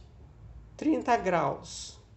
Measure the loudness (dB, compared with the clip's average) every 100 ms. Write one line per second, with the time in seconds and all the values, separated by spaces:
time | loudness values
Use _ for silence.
0 | -20 -20 -20 -20 -18 -16 -18 -4 2 2
1 | 4 4 4 4 2 0 -8 -12 -12 -14
2 | -20